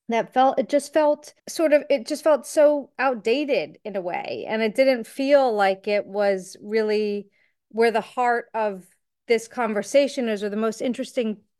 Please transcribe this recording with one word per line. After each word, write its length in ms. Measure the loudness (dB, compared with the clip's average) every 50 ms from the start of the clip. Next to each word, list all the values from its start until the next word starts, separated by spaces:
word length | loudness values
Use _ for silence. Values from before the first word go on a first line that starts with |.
| _ -4
that 240 | -2 -2 -2 -2
felt, 280 | 2 2 2 2 2 0
it 80 | -2 0
just 240 | 0 -2 -2 0
felt 420 | 0 2 2 2 0 -2 -4 -20 -20 _ -18 -12
sort 240 | -4 0 2 4
of, 100 | 4 4 2 2
it 160 | -2 -2 -2
just 160 | -6 -6 -2
felt 240 | 2 2 2 2 0
so 440 | -2 2 4 4 4 4 2 -4 -8 _ -2
outdated 800 | -2 -2 -2 -2 -2 -2 0 0 0 0 -2 -2 -2 -4 -12 -14 -12
in 120 | -8 -8
a 40 | -6
way. 460 | -6 -4 -6 -6 -6 -6 -8 -8 -6 -4
And 140 | -2 -2
it 140 | -2 0 2
didn't 320 | 2 2 2 2 0 -2 -10
feel 440 | -6 -4 0 4 4 4 4 4
like 360 | 2 2 2 2 2 0 -2 -2
it 180 | -2 -2 -2
was 500 | -4 -2 0 0 0 0 -2 -4 -12 -18 -16
really 640 | -10 -4 -2 -2 0 0 0 0 0 -2 -4 -6 -8 _ _ _ _ _ _ _ _ _
where 200 | -2 0 2 2
the 100 | 2 0
heart 460 | -4 -4 -4 -2 0 0 0 -2 -4 _ -6
of 320 | -4 -2 -2 -4 -6 -14 _ _ _ _ _ _ _ _
this 220 | 0 0 0 0 -6
conversation 800 | -6 -4 -4 -2 -2 -4 -2 2 4 4 4 2 0 -4 -4 -2
is, 160 | -4 -4 -4
or 60 | -6
the 60 | -4
most 260 | -2 -2 -2 -4 -4
interesting 560 | -4 -4 -4 -6 -8 -6 -4 -4 -4 -4 -4 -8 _ _ _ _